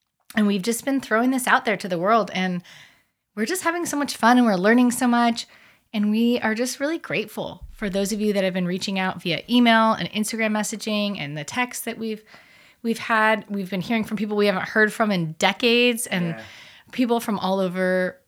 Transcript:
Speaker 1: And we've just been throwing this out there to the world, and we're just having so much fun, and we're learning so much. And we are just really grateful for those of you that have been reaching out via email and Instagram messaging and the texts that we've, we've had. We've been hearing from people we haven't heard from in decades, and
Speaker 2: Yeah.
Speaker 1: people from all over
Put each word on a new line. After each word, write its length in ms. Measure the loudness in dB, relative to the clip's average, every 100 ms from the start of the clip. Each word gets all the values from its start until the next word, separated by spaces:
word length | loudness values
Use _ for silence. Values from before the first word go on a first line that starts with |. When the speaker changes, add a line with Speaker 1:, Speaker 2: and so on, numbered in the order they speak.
| _ _ _
Speaker 1:
And 140 | 0 2
we've 140 | 2
just 240 | 0 -2 -2
been 160 | -2
throwing 300 | 0 0 2
this 140 | 0 2
out 200 | 0 2
there 100 | -4
to 140 | -2
the 100 | -2
world, 320 | 2 2 2
and 300 | -2 -4 -4 -8 -20 -20 _ _ _ _ -6
we're 100 | -4
just 180 | -2
having 220 | -2 -2 -4
so 120 | -4
much 180 | -4 0
fun, 220 | 4 6
and 100 | 4
we're 80 | 4
learning 360 | 4 6 4
so 180 | 2 2
much. 360 | 2 2 0 -8 -18 _ _ _
And 160 | -2 0
we 300 | 2 2 2
are 160 | -2 -2
just 240 | -4 -2
really 200 | -4 -4
grateful 680 | -4 -6 -4 -6 -8 -8 -16
for 160 | -8 -4
those 240 | -2 -2
of 80 | 0
you 100 | 0
that 140 | 0 0
have 80 |
been 120 | 0 -2
reaching 320 | -4 -4 -2
out 240 | -2 -4
via 220 | -4 -4 2
email 420 | 4 6 6 4
and 180 | 2 -2
Instagram 400 | -4 -4 -2 -2
messaging 680 | -2 -4 -6 -4 -2 -2 -4
and 180 | -8 -8
the 60 |
texts 400 | -8 -4 -4 -4
that 140 | -10 -8
we've, 260 | -8 -8 -12 -20 _ _ _ _
we've 160 | -4 -4
had. 460 | 0 2 4 2 -2
We've 200 | -8 -4
been 120 | -4
hearing 240 | -2 -2 -2
from 100 | -4
people 220 | -2 2
we 80 | 2
haven't 240 | 2 0
heard 240 | 2 2
from 180 | 2 0
in 220 | 0 -2
decades, 760 | 0 0 2 2 4 2 0 -4
and 200 | -4 -4
Speaker 2:
Yeah. 160 | -6 -12 -20 -20 -20 -16
Speaker 1:
people 260 | -2 0 0
from 180 | -2 -4
all 200 | -2 0
over 580 | 0 0 0 0 -2 -6